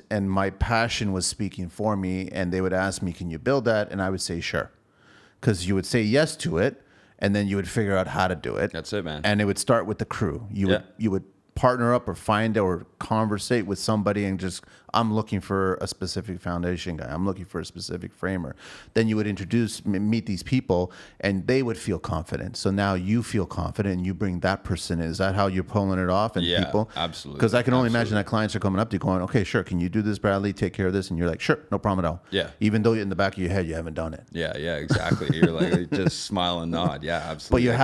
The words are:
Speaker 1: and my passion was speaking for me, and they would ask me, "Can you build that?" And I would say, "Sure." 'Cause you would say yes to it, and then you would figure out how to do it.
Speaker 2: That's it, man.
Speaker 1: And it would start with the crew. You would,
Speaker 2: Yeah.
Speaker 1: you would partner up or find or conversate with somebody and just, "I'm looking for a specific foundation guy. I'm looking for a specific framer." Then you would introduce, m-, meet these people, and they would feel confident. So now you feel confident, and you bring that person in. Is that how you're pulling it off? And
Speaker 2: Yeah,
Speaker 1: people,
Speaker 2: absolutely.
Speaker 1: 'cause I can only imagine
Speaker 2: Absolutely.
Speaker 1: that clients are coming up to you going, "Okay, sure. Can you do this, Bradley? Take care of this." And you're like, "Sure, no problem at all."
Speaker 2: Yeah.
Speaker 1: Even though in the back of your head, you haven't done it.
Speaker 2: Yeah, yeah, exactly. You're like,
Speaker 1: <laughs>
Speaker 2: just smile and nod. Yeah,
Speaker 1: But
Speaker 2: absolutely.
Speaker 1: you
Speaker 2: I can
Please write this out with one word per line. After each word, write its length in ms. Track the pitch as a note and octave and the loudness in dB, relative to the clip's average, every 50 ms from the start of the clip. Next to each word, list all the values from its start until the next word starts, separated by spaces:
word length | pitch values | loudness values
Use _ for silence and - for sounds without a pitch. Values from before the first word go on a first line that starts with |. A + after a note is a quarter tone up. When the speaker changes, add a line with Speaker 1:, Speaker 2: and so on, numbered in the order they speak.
| - - | -8 -4
Speaker 1:
and 200 | G#2+ G#2 G2 G2 | -2 -2 0 0
my 180 | F#2+ G2 G2 G2 | 2 2 0 0
passion 640 | F#2+ - - - A#2+ A2+ A2+ A#2 - - A2+ G#2 F#2+ | 0 -2 -2 0 2 2 2 0 0 -2 -2 -2 -2
was 140 | F#2 F2 | -2 -2
speaking 420 | - - - A2 F#2+ - - F#2 F2 | -2 -4 -4 -6 -6 -6 -6 -10 -8
for 260 | - - G#2 G#2+ G#2+ | -6 -2 -2 0 0
me, 360 | G2 F#2+ F#2 F#2 F#2 F#2+ - - | 0 -2 -2 -2 -2 -4 -6 -4
and 180 | E2 F#2+ F2 | -4 -2 -2
they 120 | F2 F#2 F#2 | 0 0 0
would 100 | F#2 F2+ | 0 0
ask 300 | F#2 F#2+ G2 F#2+ - - | 0 0 0 -2 -4 -4
me, 100 | F#2 E2 | -6 -6
"Can 160 | - F2+ E2+ | -6 -6 -8
you 100 | E2 D2+ | -6 -4
build 280 | - B2 C#3 C#3 A#2 | -2 0 0 2 2
that?" 260 | A#2+ A2+ G#2+ G#2 - - | 2 2 0 0 -2 -2
And 80 | G2 | -2
I 80 | F#2+ F#2+ | -2 -2
would 140 | F#2+ F#2 - | -2 -2 -4
say, 180 | - F2+ E2+ | -4 -4 -4
"Sure." 300 | E2+ - - E2 - - _ _ _ _ _ _ _ _ - - - - _ - - | -4 -4 -2 -4 -4 -4 _ _ _ _ _ _ _ _ -20 -20 -20 -20 _ -4 0
'Cause 240 | - G#2+ F2+ F2+ | 2 2 2 2
you 80 | F2+ G2+ | 0 0
would 100 | F#2+ F#2 | 0 0
say 160 | - - B2 | 0 0 0
yes 360 | A2 G#2+ A2 C#3 D#3 D#3 - | 2 4 4 4 2 2 0
to 200 | - - F2+ E2 | -4 -4 -2 0
it, 240 | D#2+ G2 C3 - - _ _ _ - _ _ _ - | 2 2 0 0 -4 _ _ _ -20 _ _ _ -2
and 140 | - G2 G2+ | 0 2 2
then 120 | G#2 G#2 | 2 2
you 80 | G2 F#2+ | 2 2
would 120 | G2 F#2+ - | 0 0 0
figure 280 | - B2 A2 G2+ G2 | 0 0 0 2 2
out 120 | F#2+ F#2+ - | 2 0 0
how 180 | - - F#2+ | 0 0 2
to 80 | F#2 F#2 | 2 0
do 220 | D#2+ - B1 A1 | -2 -4 -4 -2
it. 160 | G1+ D2+ G#2 - | -2 -2 -2 -2
Speaker 2:
That's 200 | E2 D#2+ - - | -6 -8 -6 -6
it, 120 | G#2 F2+ | -6 -4
man. 160 | D#2+ D2+ D2+ D#2 | -4 -6 -2 0
Speaker 1:
And 160 | G2+ G#2 G#2 | 2 2 4
it 40 | G#2 | 4
would 120 | G2+ G2 - | 2 2 0
start 280 | - - B2+ A#2 F2+ | 2 2 4 4 2
with 120 | F#2+ G#2+ - | 0 -2 -4
the 60 | A2 | -4
crew. 420 | - - - A2+ F2 D2 D2 A2+ G2+ | -6 -4 -2 -2 -2 -2 -4 -6 -6
You 160 | G2 G2 G2 | -4 0 2
would, 60 | F#2+ G2 G#2 | 2 2 2
Speaker 2:
Yeah. 60 | - - - - | 0 -6 -8 -2
Speaker 1:
you 120 | A2 A2 F#2+ | -2 0 0
would 100 | G2 - - _ _ _ _ - | 0 -4 -6 _ _ _ _ -4
partner 400 | - - B2+ B2+ B2+ A#2+ A#2+ A#2+ | 2 4 4 4 4 4 4 4
up 140 | B2 - - | 2 2 -2
or 60 | F2+ | -6
find 420 | - - - A2 G#2 A2 A2+ A2 A2 | -6 0 0 2 2 2 2 2 2
or 280 | G2+ F#2 F2+ E2 - - _ - - | 2 2 2 -2 -4 -10 _ -10 -4
conversate 640 | - A2+ A2 A2 G#2+ G#2 G2+ - - B2 A#2+ G2+ | -2 0 2 2 2 0 -2 0 0 0 0 2
with 120 | F2+ G2 F#2+ | 0 -4 -2
somebody 460 | - - A2 G#2+ G2+ G2+ G#2 G#2 G#2 | 0 2 2 2 2 2 2 0 0
and 160 | G2 F#2+ F2+ | 0 -2 -2
just, 240 | F2+ F#2 F2 - - - - - _ - - | -2 -4 -6 -6 -12 -18 -20 -20 _ -2 0
"I'm 180 | - A#2 A2 G#2+ | 0 2 2 2
looking 280 | A2 G#2+ - - G2 | 0 0 0 -2 -4
for 340 | - - G2+ F#2+ F#2+ F#2 F#2 - | -2 0 0 0 2 2 0 0
a 60 | - | -2
specific 540 | G2 - - - F2 - G2 F#2 A2 F#2 E2+ | -6 -6 -6 -8 -6 -6 -6 -6 -6 -8 -8
foundation 560 | - F2 F2 F2 F2 F2 F2+ F2 - F#2 E2+ | -6 -6 -4 -2 -2 -2 -2 -4 -4 -6 -6
guy. 120 | D#2 D#2 A#1+ | -6 -8 -8
I'm 140 | C#2+ E2 F#2 | -6 -4 -2
looking 180 | G2 F#2 F#2 F2+ | -2 -2 -4 -6
for 160 | - - F2 | -10 -8 -8
a 40 | E2 | -8
specific 480 | - - F2 F2+ - F2 F2 F2 F2+ - | -8 -10 -12 -10 -8 -8 -8 -8 -10 -12
framer." 420 | - - F2+ F#2+ F#2 E2+ C#2+ - - - - - - - - - | -6 -4 -2 -2 -2 -4 -6 -10 -12 -16 -18 -18 -20 -12 -4 2
Then 120 | A2 A2+ A2 | 2 2 4
you 80 | A2 | 4
would 100 | G#2+ G#2+ | 2 0
introduce, 560 | G#2 G2+ F#2 G2+ E2+ - A#2 A#2 G#2 - - - | 0 -2 -4 -4 0 2 2 2 2 -2 -6 -4
m-, 240 | G2+ G2+ F#2+ G2+ G#2 | -2 -2 0 2 2
meet 140 | A2+ A#2 - | 2 0 0
these 160 | - G2+ F2 - | -2 -4 -4 -2
people, 480 | - - C3 B2+ - F#2 F2 F2+ F2+ - - - - - - | 0 0 0 2 4 2 2 2 0 -4 -10 -20 -20 -10 -4
and 260 | - G2+ G2+ F#2+ F2 | 0 0 0 0 2
they 160 | G#2 B2+ C3 C3+ | 2 2 2 2
would 140 | A#2+ A2+ - | 0 -2 -4
feel 200 | - - G2 E2 | -2 -2 -2 -2
confident. 580 | - - F2+ E2 E2 - - - - F#2 - | -2 -2 -4 -4 -4 -4 -6 -6 -6 -6 -6
So 140 | - - G2 | -2 0 2
now 240 | F#2+ G2 G2+ G2 G2 | 2 4 4 2 2
you 280 | F#2 F2+ F#2+ G#2+ A#2 A2+ | 2 2 2 2 2 0
feel 240 | - - A2 F2+ | 0 0 -2 -2
confident, 500 | - - - E2+ E2 - - G#2 G2+ F#2 F2+ | -2 -2 -4 -4 -4 -2 -2 0 0 0 0
and 80 | F2+ | 0
you 80 | F#2 G2 | -2 -2
bring 260 | E2+ G#2+ G2 F2+ F2 | -2 -2 -2 -2 0
that 240 | D#2 F#2 F#2+ G2 - | 0 0 0 0 -2
person 360 | - G2 E2+ - - F2+ E2+ | -2 -4 -2 -2 -2 -2 -2
in. 60 | E2+ D#2+ | 0 -2
Is 80 | D#2+ - | 0 0
that 160 | F#2+ G2 F#2+ | 0 0 2
how 120 | G2+ G2+ G2 | 2 2 2
you're 160 | F#2+ F#2 F2 - - | 2 0 -2 0 0
pulling 220 | G#2+ G2+ F#2+ F#2+ F#2 | 0 2 2 2 0
it 100 | F#2 F2+ | 2 2
off? 260 | F2+ G2 G#2+ A#2 - | 2 2 2 0 0
And 80 | - F3 | -2 0
Speaker 2:
Yeah, 180 | F3 F2 E2+ F2+ | 2 2 2 2
Speaker 1:
people, 260 | C#2+ C#2 G#2 A2 A2 - | 2 2 0 0 0 -2
Speaker 2:
absolutely. 440 | - D#2+ E2+ D#2 - - C#2 C#2+ C#2+ | -4 -4 -4 -4 -8 -12 -10 -4 2
Speaker 1:
'cause 120 | - A2+ G2+ | 2 4 4
I 80 | B2 A#2+ | 4 4
can 120 | C3 B2 | 4 4
only 140 | B2+ B2+ A#2 | 4 4 4
imagine 280 | A2+ A#2+ A#2 G#2+ G#2+ | 4 2 2 2 2
Speaker 2:
Absolutely. 60 | G#2 G2+ | 0 0
Speaker 1:
that 80 | - - | 0 0
clients 220 | A2 G#2+ G#2 - | 0 0 0 0
are 40 | G#2 | 0
coming 200 | - G2+ F#2+ F#2 | 0 2 2 2
up 80 | A2+ A2+ | 0 0
to 40 | G#2+ | 0
you 40 | F#2 | -2
going, 200 | - - F#2 F#2 F2+ | 0 0 0 0 0
"Okay, 220 | F#2 - A#2+ G2 | 0 2 0 0
sure. 180 | - - A#2+ F2+ | 2 0 -2 0
Can 160 | - F#2 F2 | 0 0 0
you 80 | F2 F2+ | 0 0
do 100 | F2 A2 G#2 | 0 0 0
this, 160 | G#2 G#2 G2 | 0 0 0
Bradley? 340 | - G#2+ G2 G2 G2+ G#2 F#2+ | 2 2 2 2 2 0 -2
Take 200 | - - F2+ - | 0 -2 -2 0
care 140 | - G2 | 0 0
of 60 | F#2 F#2 | 2 2
this." 160 | G2 F#2 - | 0 0 -2
And 80 | F2 E2 | -2 0
you're 100 | F2 F2 | 0 0
like, 120 | E2 - - | 0 -2 0
"Sure, 160 | - - - - - | 0 0 0 -2 -4
no 80 | - G2 | -4 -2
problem 260 | - G#2+ G2 F#2+ F2+ | 0 0 0 2 0
at 40 | E2 | -2
all." 140 | D#2+ F2+ - - | -2 -4 -8 -4
Speaker 2:
Yeah. 180 | - G2 E2+ D#2 - - | -2 -2 -2 -2 -2 0
Speaker 1:
Even 220 | G#2+ G#2 G#2 A2 G#2+ | 2 2 4 4 4
though 120 | A#2 A2+ | 4 2
in 160 | A2 G#2 G2 | 2 0 -2
the 60 | F#2+ | 0
back 180 | E2+ G2 F#2+ F#2+ | 0 0 0 0
of 40 | - F#2 | -2 -2
your 80 | F2 F#2 | 0 0
head, 140 | G2 F2+ | 0 0
you 80 | D#2+ D#2+ | 0 -2
haven't 200 | E2 E2 E2 D#2 | -6 -6 -6 -6
done 200 | E2+ E2 D#2+ D#2 | -6 -6 -6 -6
it. 100 | - - - - | -10 -14 -12 -6
Speaker 2:
Yeah, 240 | E2 E2 D2+ - | -6 -4 -4 -4
yeah, 200 | - D2 E2+ E2+ | -4 -4 -4 -4
exactly. 520 | D2 D2+ D#2+ - - E2+ E2 D#2+ C#2+ D#2 D2 - | -4 -2 -2 -2 0 0 0 0 0 0 0 0
You're 160 | D#2+ E2 E2+ E2 | 4 4 2 4
like, 380 | D#2+ E2+ F2 F2 F2+ F2+ E2 | 2 0 0 0 0 -2 -2
Speaker 1:
<laughs> 120 | F2 F#2 F#2+ | -2 0 0
Speaker 2:
just 220 | F2 - - - | 0 -2 -2 -6
smile 360 | - G#2 F#2+ F2+ F2+ F2 F2 | -4 -2 -2 0 0 0 -2
and 100 | E2+ E2 E2 | -2 -2 -2
nod. 300 | E2 F#2 F2 D2 C#2 - | 0 0 0 -2 -2 -4
Yeah, 140 | D2+ E2+ E2+ | -2 -2 -2
Speaker 1:
But 120 | D2+ E2 D#2+ | -2 -4 -8
Speaker 2:
absolutely. 320 | D#2 - - - B2+ A#2+ | -8 -4 0 2 4 4
Speaker 1:
you 60 | B2 A#2 | 4 4
Speaker 2:
I 40 | |
can 40 | A#2+ | 4